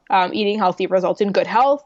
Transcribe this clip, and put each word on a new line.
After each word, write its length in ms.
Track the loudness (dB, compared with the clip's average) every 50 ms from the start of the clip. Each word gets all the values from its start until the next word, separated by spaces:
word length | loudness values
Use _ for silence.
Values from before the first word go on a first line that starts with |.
| _ _
Um, 240 | 0 0 0 0
eating 260 | -2 -2 -2 -2 -2 0
healthy 280 | 0 -2 0 -2 -2
results 340 | 0 0 0 0 0 -2 -2
in 100 | -2 0
good 160 | 0 -2 -2
health, 380 | 0 0 2 2 2 2 -2 -4